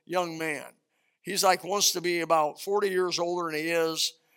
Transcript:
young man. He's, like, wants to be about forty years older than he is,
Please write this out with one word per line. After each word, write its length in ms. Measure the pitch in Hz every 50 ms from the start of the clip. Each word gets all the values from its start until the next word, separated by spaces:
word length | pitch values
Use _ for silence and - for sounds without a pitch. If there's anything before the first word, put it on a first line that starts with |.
| _
young 320 | - 170 185 175 170 165 160
man. 260 | 160 160 147 131 123 123 - _ _ _ _ _ _ _ _ _
He's, 240 | - - 202 185 -
like, 180 | 190 180 170 -
wants 300 | 175 196 202 190 - -
to 80 | 180
be 200 | 165 175 175 170
about 400 | 165 165 165 160 151 151 - -
forty 280 | - 196 196 208 202 196
years 300 | 185 185 185 175 165 156
older 320 | 175 175 175 175 170 160
than 100 | 156 151
he 100 | 156 165
is, 440 | 170 165 165 160 160 151 - - - _ _ _ _